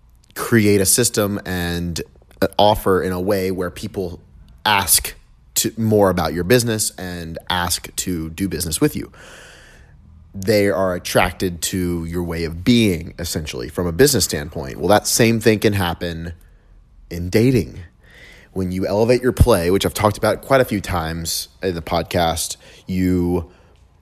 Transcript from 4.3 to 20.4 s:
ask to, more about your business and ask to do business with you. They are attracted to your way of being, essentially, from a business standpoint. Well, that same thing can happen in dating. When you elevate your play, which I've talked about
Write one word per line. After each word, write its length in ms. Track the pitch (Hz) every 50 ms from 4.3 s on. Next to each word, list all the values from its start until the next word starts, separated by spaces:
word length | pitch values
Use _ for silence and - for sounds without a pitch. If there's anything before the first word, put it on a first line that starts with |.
| - - - - - - -
ask 480 | 110 107 98 98 95 - - - - - - - - - _ _ _ -
to, 180 | - - 113 -
more 340 | - 113 110 110 104 101 92
about 240 | 90 90 85 80 73
your 80 | 85 87
business 480 | 90 123 127 117 120 110 107 104 - - -
and 400 | 92 92 87 87 85 82 82 - - -
ask 460 | - 90 87 90 - - - - -
to 340 | - - 95 92 82 80 80
do 180 | 80 - 98 95
business 320 | - 76 85 82 78 -
with 160 | 143 151 -
you. 160 | - - - - - - - - - - - - - - - - - - - - - - - - - - - -
They 360 | 101 95 110 110 104 101 101
are 220 | 98 87 95 92 90
attracted 720 | 87 - - - 127 98 90 85 - 101 92 87 85 -
to 420 | - - 95 90 87 87 85 82
your 200 | 82 82 87 87
way 180 | 82 82 82 85
of 220 | 78 82 85 90
being, 500 | - 123 120 113 104 90 80 82 - - -
essentially, 480 | 85 - - 92 78 71 - 64 60 64
from 180 | - - 90
a 60 | 87 82
business 320 | 82 131 147 - 110 92
standpoint. 540 | - - 80 73 76 - - 69 67 52 -
Well, 100 | - 90
that 180 | 101 104 -
same 320 | - - - 123 113 117 113
thing 220 | 104 120 110 101
can 140 | - 113 104
happen 580 | 101 95 87 85 - 90 85 85 82 82 85 82 - - - - - _ _ - - - _ _ - - -
in 200 | 85 85 85 90
dating. 480 | 87 110 113 127 131 117 82 - - 92 90 - _ _ _ - - - - - - - - - -
When 200 | 95 95 90 92
you 140 | 92 92
elevate 360 | - 98 104 113 113 127 123 123
your 100 | 127 -
play, 380 | - - - - 90 85 87
which 160 | 92 98 80
I've 80 | 82 -
talked 240 | - 104 107 101 -
about 240 | - 107 101 -